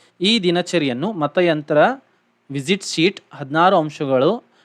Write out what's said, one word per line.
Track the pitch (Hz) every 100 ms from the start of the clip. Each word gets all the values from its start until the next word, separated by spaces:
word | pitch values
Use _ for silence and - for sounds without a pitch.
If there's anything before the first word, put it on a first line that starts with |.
| _ -
ಈ | 190 233
ದಿನಚರಿಯನ್ನು | 180 175 175 175 143 120 196
ಮತಯಂತ್ರ | 185 147 185 175 151 147 151 196 277 _ _ _ _ -
ವಿಸಿಟ್ | 139 135 196
ಶೀಟ್ | - - 180 - _
ಹದಿನಾರು | - 135 156 180 185
ಅಂಶಗಳು, | 156 147 139 131 151 226 - _